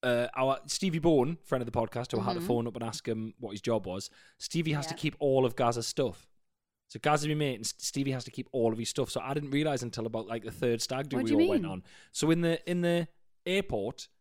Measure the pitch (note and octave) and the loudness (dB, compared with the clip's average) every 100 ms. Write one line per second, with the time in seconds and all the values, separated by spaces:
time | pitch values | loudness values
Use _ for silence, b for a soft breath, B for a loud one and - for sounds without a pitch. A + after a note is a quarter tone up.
0 | B2+ A#2+ A#2+ - C3 C3+ - - F#3+ E3 | 2 2 0 0 0 0 -2 -2 0 2
1 | D#3+ D3+ B2+ E3 - C3 A#2+ A#2 A2+ A#2+ | 4 6 4 0 -2 -2 0 -2 0 -2
2 | B2+ A#2 G2+ A#2+ E3+ A#2+ A#2 A#2+ A2+ - | -2 0 0 -2 0 0 0 -4 -6 -6
3 | - A2 A2 - A#2+ G2+ - A2 F#2+ F#2 | -4 -4 -4 -10 -10 -6 0 0 0 -8
4 | - B B B - D#3+ E3 D3+ C#3+ - | -8 B B B -4 -2 0 -2 -4 -4
5 | D#3 - D3 C3+ B2+ - A#2+ A#2 A2 - | -4 0 4 4 4 4 2 2 -4 -2
6 | C3 F2+ - _ _ _ _ _ _ - | -2 -4 -18 _ _ _ _ _ _ -2
7 | D3 D3+ D3+ D3+ D3 A#2+ A2+ - - - | 2 2 2 0 0 -2 -6 -6 -6 -2
8 | C#3 C3 - - B2 C3+ A2+ A2+ A2+ - | -2 -2 -6 -10 -4 2 2 2 -4 -2
9 | B2+ - C3 C#3+ D3 C#3 D3+ C3+ A#2+ - | -2 -2 -2 -4 0 0 2 0 -4 -4
10 | A2+ A2+ G#2 A#2 G#2+ - B2 A#2 - C3 | -4 -4 -4 -6 -6 -2 0 0 0 -4
11 | C#3+ C3 A2+ C#4+ F4 E4 E3+ F#2 - B | -2 -2 2 4 4 4 -2 -8 -12 B
12 | B - D3+ E3+ E3+ E3 - F3+ F3 E3+ | B -2 2 4 4 0 -2 0 2 2
13 | E3+ _ _ _ - F#3+ G3 A2 G2+ - | 0 _ _ _ -2 -2 0 -4 -4 -8
14 | - _ | -16 _